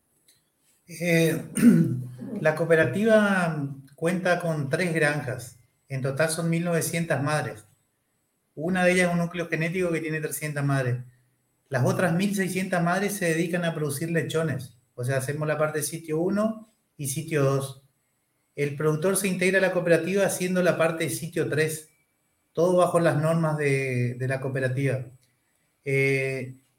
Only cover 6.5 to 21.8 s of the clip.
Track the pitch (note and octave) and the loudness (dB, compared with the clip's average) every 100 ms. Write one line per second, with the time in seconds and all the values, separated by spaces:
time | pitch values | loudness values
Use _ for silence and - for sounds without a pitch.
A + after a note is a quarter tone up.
6.5 | E3 F3 E3+ D3+ E3+ E3 C#3 C#3 D3+ A#2 | 0 0 0 -2 -2 -2 -2 0 -2 -4
7.5 | G#2 - _ _ _ _ _ _ _ _ | -10 -18 _ _ _ _ _ _ _ _
8.5 | - D#3+ F#3 F3+ F3+ F3+ F3 E3+ F3 E3 | -8 -4 2 4 4 4 2 -2 -4 -4
9.5 | D#3 E3 F3 F3+ E3 D#3+ D#3 D3+ - D3+ | -2 -2 -2 -2 -2 -4 -4 -6 -6 -6
10.5 | C#3+ C#3+ C#3 B2+ B2 - - _ _ _ | -2 0 0 0 -2 -6 -18 _ _ _
11.5 | _ - C3 C#3+ F#3 F#3 E3 G3+ G3 F#3 | _ -6 0 2 2 0 2 0 0 -2
12.5 | F3+ F#3 F3+ E3+ F3+ G3+ G3 E3+ D#3+ F3+ | -2 -2 0 0 0 -2 -2 -2 0 0
13.5 | F3 E3+ D#3 D3+ B2+ E3 E3 D3+ D#3 D#3+ | -2 -2 -2 -4 -4 -2 -2 -2 -2 -2
14.5 | B2 - - _ - B2 C3+ B2 D3 D#3 | -4 -8 -18 _ -8 -4 -2 -2 -4 -4
15.5 | D3 D#3 D#3 C#3+ D#3+ D#3+ D#3 F3 G3+ G#3+ | -2 -2 -2 -6 -8 -6 -2 0 0 -2
16.5 | A3+ - _ _ - C3+ C#3+ - D3+ C3+ | -4 -12 _ _ -10 -8 -6 -4 0 2
17.5 | C#3 - - _ _ _ _ _ _ _ | 0 -4 -10 _ _ _ _ _ _ _
18.5 | - C#3+ C#3+ D#3 D3+ F3 G3 G3 F3+ F3+ | -6 -6 -2 0 0 0 0 0 0 2
19.5 | F#3+ F#3 F3+ E3 E3 E3 G3 F#3+ - F3+ | 4 2 2 4 2 2 0 0 0 -2
20.5 | F3+ F3+ D#3 E3 E3 D#3+ - E3 E3+ D3+ | 2 2 2 2 0 -4 -4 -6 -4 -2
21.5 | D3+ D#3 D#3 | 0 0 -2